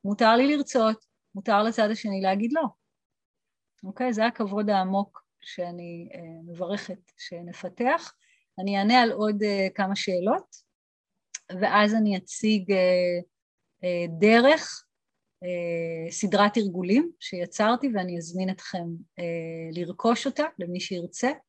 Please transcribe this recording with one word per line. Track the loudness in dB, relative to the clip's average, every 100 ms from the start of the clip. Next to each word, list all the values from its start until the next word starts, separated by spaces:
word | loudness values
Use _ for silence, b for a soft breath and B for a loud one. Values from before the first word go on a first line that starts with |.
| -2
מותר | 4 6 8
לי | 6 2
לרצות, | 0 2 2 0 _ _ _ -10
מותר | 0 2
לצד | 2 2 0
השני | 0 -4 0
להגיד | 0 0 0
לא. | -2 -2 _ _ _ _ _ _ _ _ _ _ _
אוקיי? | -16 -6 -4
זה | 0 -2
הכבוד | -2 -4 -2 0
העמוק | 0 2 -2 -2 -10 _ _
שאני, | -18 -10 -10 -10 -12 -14 -14
אה, | -16 -16 -16 -16
מברכת | -10 -6 -6 -8 -14 _ _
שנפתח. | -16 -14 -14 -12 -12 -2 0 0 -4 _ _ _ _ -6
אני | -2 2
אענה | 6 6
על | 6
עוד, | 2 0 0
אה, | 0 0 -2 0
כמה | -2 -2
שאלות, | -2 0 2 0 -2 -20 _ _ _ _ _ _ _ -20 -14 -2
ואז | 2 4 4
אני | 4 2 0
אציג, | -4 -2 0 0 2
אה, | 2 4 4 2 -2 -6 _ _ _ _ _
אה, | -4 -2 -4 2
דרך, | 6 8 8 4 0 -14 _ _ _ _ _ _
אה, | -8 -6 -4 -4 -4 -6 -8
סדרת | -6 0 4 4
תרגולים | 2 -2 -2 2 2 2 -6
שיצרתי, | -12 -8 -8 0 2 2 0
ואני | -2 -4 -8
אזמין | -8 -6 -6
אתכם, | -6 -10 -8 -8 -10 -14 -10
אה, | -8 -6 -8 -10 -10
לרכוש | -8 -8 0 0 2 -2
אותה, | -2 -4 -4
למי | -8 -8
שירצה | -6 -8 -8 -2 -2 -2